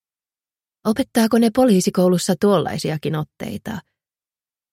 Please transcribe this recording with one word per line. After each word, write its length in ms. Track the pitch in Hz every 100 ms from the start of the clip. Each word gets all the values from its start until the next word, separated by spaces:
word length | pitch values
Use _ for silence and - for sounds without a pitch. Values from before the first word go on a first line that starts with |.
| _ _ _ _ _ _ _ _
"Opettaako 540 | 214 220 262 240 220 233
ne 120 | 233
poliisikoulussa 800 | 240 254 185 190 190 180 175 - 180
tuollaisiakin 760 | 202 185 - - 151 156 147 156
otteita?" 600 | 151 _ - 202 - 214 - _ _ _ _ _ _ _ _